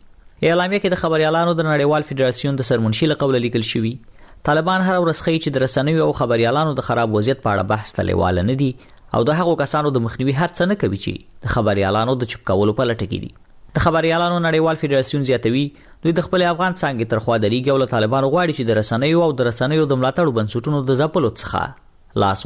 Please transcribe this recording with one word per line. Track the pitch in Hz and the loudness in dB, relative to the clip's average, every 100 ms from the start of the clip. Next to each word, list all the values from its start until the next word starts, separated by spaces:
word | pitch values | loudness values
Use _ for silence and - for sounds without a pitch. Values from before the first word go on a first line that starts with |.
| - - - - 156 | -20 -20 -20 -2 0
اعلامیه | 170 180 202 | 2 0 -2
کې | 196 | -2
د | 180 | -2
خبریالانو | 165 160 156 165 170 165 | 0 0 2 2 0 0
د | 160 | 0
نړیوال | 151 143 151 147 | 0 2 0 -2
فدراسیون | 135 131 123 143 135 | 0 0 0 -2 -2
د | 127 | 0
سرمنشي | 120 110 110 165 | 0 0 0 0
له | 151 143 | 0 0
قوله | 127 120 | 2 0
لیکل | 117 110 | -2 -2
شوي، | 120 113 127 - - - - - | -2 -2 -4 -12 -20 -20 -6 0
طالبان | 151 165 185 185 | 0 2 0 2
هره | 185 | 2
ورځ | 170 156 | 0 -2
ښیي | - 160 | -2 -2
چې | 156 | 0
د | 135 131 | 0 0
رسنیو | - 139 160 151 | 0 0 2 2
او | 143 | 0
خبریالانو | 123 117 113 139 156 131 | 0 2 2 2 0 -2
د | - | -2
خراب | 120 117 107 | 0 2 2
وضعیت | 107 135 | 0 0
په | 113 | 0
اړه | 101 98 | 0 0
بحث | 107 - - | -2 -4 -4
ته | 92 | -2
لیواله | 92 90 90 98 | 0 2 2 0
نه | 135 | 0
دي | 139 127 - - - - | -2 -4 -12 -20 -6 -2
او | 117 | 0
د | 160 | 0
هغو | 175 156 | 0 0
کسانو | 139 151 147 131 | 0 -2 0 0
د | 117 | -2
مخنیوي | - 131 135 | -4 -2 0
هر | 170 - | -2 -2
څه | 180 | -2
نه | 208 | 0
کوي | 113 98 | -2 -2
چې | - - - - - | -6 -10 -12 -12 -6
د | - | -2
خبریالانو | 107 101 95 104 117 131 | 0 2 2 0 0 -2
د | 117 | -4
چوپ | - - | -6 -2
کولو | 95 104 107 | 2 2 2
په | 123 | 0
لټه | 113 101 | -2 -4
کې | 95 | -6
دي. | 113 - - - - 156 | -8 -14 -20 -20 -10 -2
د | |
خبریالانو | 175 160 160 165 175 175 165 | 2 2 2 2 0 0 2
نړیوال | 160 160 156 | 2 2 0
فدراسیون | 151 139 131 143 131 | 0 0 0 0 0
زیاتوي، | 123 113 127 143 - - - | 2 2 0 -2 -6 -20 -6
دوی | 165 170 | -2 -2
د | 165 | 0
خپلې | 185 175 | 0 0
افغان | 165 180 180 | 0 -2 -2
څانګې | 151 123 117 | -2 -2 -2
تر | 110 | -2
خوا | - 117 | 0 0
درېږي | 104 120 131 | 2 0 0
او | 135 | 0
له | 127 | 0
طالبانو | 120 107 135 135 | 0 0 0 0
غواړي | 160 175 143 | 0 0 -2
چې | 117 | 0
د | 110 | 0
رسنیو | 107 117 143 165 165 | 0 0 2 2 2
او | 131 | 2
د | 120 | 0
رسنیو | 113 131 156 151 | 0 0 2 2
د | 131 | 2
ملاتړو | 127 135 165 117 | 0 0 0 0
بنسټونو | 107 123 135 147 131 | -2 -2 -2 -2 0
د | 131 | 2
ځپلو | 156 180 123 - | 2 0 0 -2
څخه | - 92 87 - - - - 110 | -6 -4 -4 -8 -20 -20 -8 0
لاس | 101 98 | 0 0